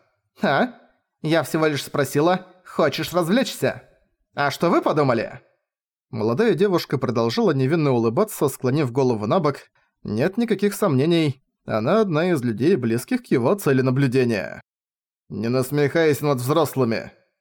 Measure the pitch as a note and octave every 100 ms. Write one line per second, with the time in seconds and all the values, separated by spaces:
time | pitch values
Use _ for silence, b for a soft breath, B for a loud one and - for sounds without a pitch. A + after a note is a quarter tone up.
0 | _ _ _ _ F#3+ C#3 B3 - _ _
1 | _ _ D#3 D#3+ C#3+ E3 D#3 C#3 - C#3+
2 | C3+ C#3+ E3+ F#3 - - - - D3+ -
3 | D3+ E3+ E3 B3 A#3 - B2+ - - _
4 | _ _ _ - C#3+ - E3+ D#4 - D3+
5 | C3+ A2+ - - _ _ _ _ _ _
6 | _ A2+ A2 C3+ A#3 D#3+ G3+ E3+ - C#3
7 | B2 A#2 A#2 A#3 G#3 C3+ C3 E3+ D3 A#2+
8 | A2+ C3 G#3+ - D3+ - B2 D3 C3 B2+
9 | C3 A2 G#2+ F3+ C#3+ C#3 - _ _ _
10 | - G#2 E3+ A#3+ A3+ G#3 G3+ G3+ G3+ C3
11 | D#3+ E3+ D#3 - _ _ - A2+ A#2+ G#3+
12 | G3 D3+ F3+ D#3 A#2+ G#2 D3 F3 A#2 A#2
13 | - B3 - C#3 B2+ G3+ D3 C3 C3 C3
14 | C3+ C3 A#2+ G#2 A#1+ G1+ - _ _ _
15 | _ _ _ G2+ A2+ C3 B2 C#3+ C#3+ E3
16 | D#3+ C#3+ D3 C3 A#2+ D#3+ C#3+ C3 A#2 G#2
17 | - - _ _